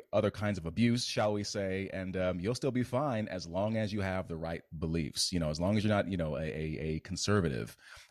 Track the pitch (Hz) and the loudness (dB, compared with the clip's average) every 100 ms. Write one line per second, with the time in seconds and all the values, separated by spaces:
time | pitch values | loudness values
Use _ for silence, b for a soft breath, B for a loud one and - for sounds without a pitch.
0 | - 104 104 - 104 92 80 87 117 120 | 0 2 2 2 -2 -2 -2 2 4 4
1 | - 127 107 104 104 104 95 95 98 95 | 0 0 2 0 -2 -2 -2 -2 -2 -4
2 | 95 92 92 90 92 123 139 120 120 123 | -4 0 0 2 0 0 0 0 0 0
3 | 147 110 107 92 85 87 107 110 107 104 | 0 0 -2 -6 -4 0 2 2 0 0
4 | 95 92 87 82 82 82 - 78 80 82 | 0 -2 -4 -6 -4 -6 -8 -4 0 0
5 | 71 - - 90 78 76 87 107 107 104 | 0 0 0 2 0 0 2 4 4 4
6 | 92 95 78 76 78 76 78 78 78 78 | 2 0 -2 -2 -4 -4 -4 -2 -2 -4
7 | - 92 - 104 82 60 57 - b b | -4 -4 2 4 4 0 -6 -10 b b
8 | b | b